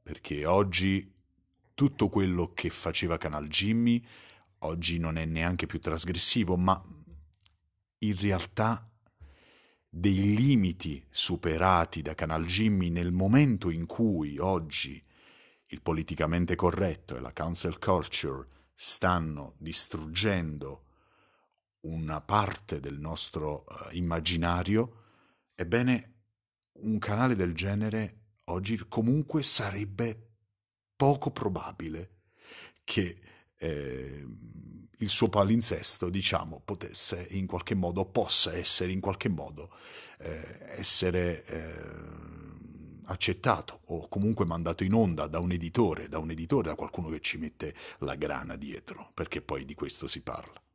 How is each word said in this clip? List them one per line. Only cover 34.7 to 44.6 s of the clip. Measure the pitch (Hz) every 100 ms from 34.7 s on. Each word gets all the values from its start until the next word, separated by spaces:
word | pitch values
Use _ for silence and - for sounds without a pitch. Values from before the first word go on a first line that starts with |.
| - - _
il | 101
suo | - 110
palinsesto, | 104 98 113 - 82 - - 90
diciamo, | 95 - 78 80 80 -
potesse | 95 - - - 90 90
in | 98 95
qualche | 87 - 101
modo, | 87 90 92
possa | 120 127 - - 82
essere | 90 - 92
in | 95
qualche | 98 92 -
modo, | 82 73 76 71 - - - - -
eh, | 85 78 - - -
essere, | - - - 92 90 87 80 -
ehm, | 80 80 80 76 76 76 78 78 78 76 - - - 76 78 -
accettato | 92 - 90 127 90 - - -
o | 85 -
comunque | 104 104 113 90
mandato | 85